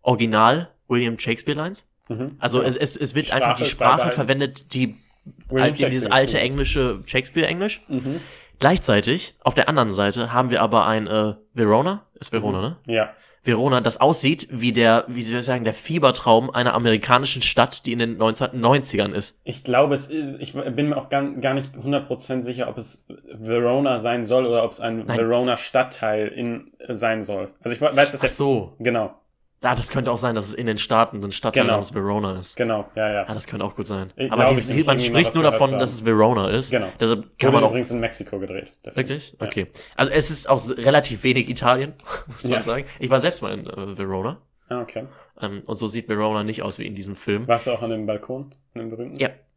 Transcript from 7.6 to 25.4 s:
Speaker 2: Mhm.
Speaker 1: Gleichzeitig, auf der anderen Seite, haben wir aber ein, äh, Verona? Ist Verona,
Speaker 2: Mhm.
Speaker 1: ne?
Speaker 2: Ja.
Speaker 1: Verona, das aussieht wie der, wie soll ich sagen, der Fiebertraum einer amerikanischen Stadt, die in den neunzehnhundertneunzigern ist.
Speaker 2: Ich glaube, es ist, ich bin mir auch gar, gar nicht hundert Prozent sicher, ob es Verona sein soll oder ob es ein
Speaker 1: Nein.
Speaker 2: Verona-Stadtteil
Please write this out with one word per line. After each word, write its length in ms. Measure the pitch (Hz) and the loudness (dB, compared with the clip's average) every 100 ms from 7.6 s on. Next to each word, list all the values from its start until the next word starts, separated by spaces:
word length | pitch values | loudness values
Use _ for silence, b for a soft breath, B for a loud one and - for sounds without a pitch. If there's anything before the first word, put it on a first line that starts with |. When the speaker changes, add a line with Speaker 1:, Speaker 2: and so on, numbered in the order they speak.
| 208 208 _ | -4 -6 _
Speaker 2:
Mhm. 320 | 135 131 156 B B B _ | -6 -4 -8 B B B _
Speaker 1:
Gleichzeitig, 760 | 131 180 - 104 104 160 - _ | 2 4 4 2 2 -2 -4 _
auf 120 | - | -2
der 140 | - - | 0 2
anderen 220 | 151 113 | 2 0
Seite, 420 | 98 101 107 113 | 2 0 0 -2
haben 180 | 117 127 | 0 2
wir 120 | 120 | 2
aber 240 | 107 113 98 | 4 4 4
ein, 200 | 110 104 | 2 0
äh, 280 | 107 107 107 _ | 0 0 -4 _
Verona? 540 | 123 110 110 151 202 _ _ | 0 4 4 4 -4 _ _
Ist 140 | - | -6
Verona, 260 | 156 - 95 | -4 -2 -2
Speaker 2:
Mhm. 60 | |
Speaker 1:
ne? 120 | 110 175 - 113 | -4 -8 -2 0
Speaker 2:
Ja. 140 | 107 b b b | 0 b b b
Speaker 1:
Verona, 400 | - 117 135 127 | 0 2 4 2
das 180 | 113 - | 0 4
aussieht 480 | - 165 135 165 - | 4 4 2 0 -4
wie 220 | 127 120 | -2 0
der, 320 | 113 117 113 - | 4 6 4 2
wie 140 | 123 | -8
soll 180 | 113 120 | -4 -4
ich 40 | |
sagen, 200 | 120 123 | -2 -2
der 100 | 113 | -2
Fiebertraum 720 | 107 - 165 143 123 - 113 127 | -4 -4 2 4 4 4 4 4
einer 240 | 120 123 | 0 0
amerikanischen 680 | - 117 110 - 123 135 131 | 2 2 2 4 2 4 -2
Stadt, 420 | - - 123 - | 0 2 2 0
die 80 | - | -6
in 60 | 117 | -2
den 180 | 117 110 | -2 2
neunzehnhundertneunzigern 960 | 110 113 131 127 117 139 135 - 101 | 0 2 -2 2 4 4 2 -2 0
ist. 300 | 104 101 - | -2 -8 -12
Speaker 2:
Ich 200 | - 117 | -14 -12
glaube, 280 | - 123 147 | 0 2 4
es 120 | 139 139 | 2 -2
ist, 340 | 156 143 139 | -6 -6 -8
ich 140 | - | -10
bin 340 | 139 139 120 147 | -8 -6 -2 -2
mir 80 | 143 | -2
auch 140 | 131 | -2
gar, 200 | 139 202 | -2 -2
gar 180 | - 135 | -4 -2
nicht 240 | 135 135 123 | -2 -4 -10
hundert 300 | 120 143 139 | -2 -2 -2
Prozent 360 | 127 - 131 | -8 -4 -6
sicher, 260 | 120 123 127 | -6 -6 -8
ob 80 | - | -8
es 280 | 110 - _ - - | -10 -12 _ -20 -20
Verona 680 | - 110 117 120 127 139 120 | -14 -2 0 2 2 2 0
sein 260 | 113 120 | 0 -2
soll 220 | 110 127 127 | 2 2 4
oder 180 | 117 | 2
ob 80 | 113 | 0
es 80 | - | -2
ein 240 | 113 113 | -6 -6
Speaker 1:
Nein. 140 | 110 117 | -4 -2
Speaker 2:
Verona-Stadtteil 1080 | 113 120 | 2 2